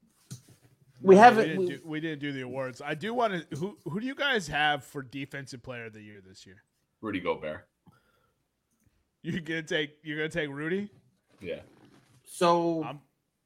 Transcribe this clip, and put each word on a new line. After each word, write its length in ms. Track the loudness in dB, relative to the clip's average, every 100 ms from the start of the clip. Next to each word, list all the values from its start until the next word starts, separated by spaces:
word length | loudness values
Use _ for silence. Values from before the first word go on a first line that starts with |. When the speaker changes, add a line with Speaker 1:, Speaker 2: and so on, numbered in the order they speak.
| _ _ -20 -20 -20 -20 _ _ _ 2
Speaker 1:
We 120 | 8 12
Speaker 2:
No, 60 |
Speaker 1:
haven't, 220 | 12 10
Speaker 2:
we 40 | 4
didn't 100 | 0
Speaker 1:
we 80 | -4
Speaker 2:
do, 140 | -6 -8
we 140 | -6
didn't 200 | -6 -4
do 120 | -6
the 100 | -6
awards. 400 | -8 -8 -8 -8
I 140 | -8 -6
do 180 | -4
wanna, 300 | 0 0 -2 -6 -8
who, 200 | -8 -10 -8
who 140 | -6
do 80 | -6
you 80 | -4
guys 320 | -2 -2 -2
have 360 | 0 0 0
for 200 | -6 -12
defensive 580 | -10 -10 -10 -12 -12 -14
player 240 | -14 -14 -14
of 80 |
the 80 | -16
year 180 | -20 -20 -20
this 200 | -20 -20
year? 160 | -20 _ _ _ _
Speaker 3:
Rudy 180 | -6 -2
Gobert. 480 | -2 -2 -4 -10 -14 _ -20 -20 _ _ _ _ _ _ _ _ _ _ _ _
Speaker 2:
You're 180 | -8 -6
gonna 200 | -6 -8
take, 340 | -4 -4 -4 -10
you're 140 | -10 -6
gonna 120 | -6
take 200 | -4 -6
Rudy? 400 | -6 -4 -4 -6 -12 _ _ _ _
Speaker 3:
Yeah. 180 | -10 -10 -12 -20 -20 -20 _ _ -18
Speaker 1:
So, 560 | 0 4 4 2 -2
Speaker 2:
I'm 160 | -6 -10 -18 _ _ _